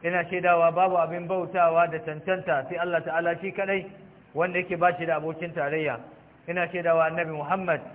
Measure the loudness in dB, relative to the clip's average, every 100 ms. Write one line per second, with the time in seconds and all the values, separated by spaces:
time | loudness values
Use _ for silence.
0 | -2 -2 -2 -2 4 6 6 4 2 4
1 | 0 -2 -4 -2 -2 2 4 4 2 0
2 | -6 -8 -4 -4 0 -2 -2 -4 0 -2
3 | 0 0 0 -2 -4 -4 -2 -2 -4 -16
4 | -20 -20 -12 -2 0 0 -2 2 2 2
5 | -2 -2 -2 -6 -8 -4 -2 -2 -2 -4
6 | -10 -20 -20 -20 -8 -4 -2 -2 2 4
7 | 4 2 -4 -4 -2 -2 0 -2 -4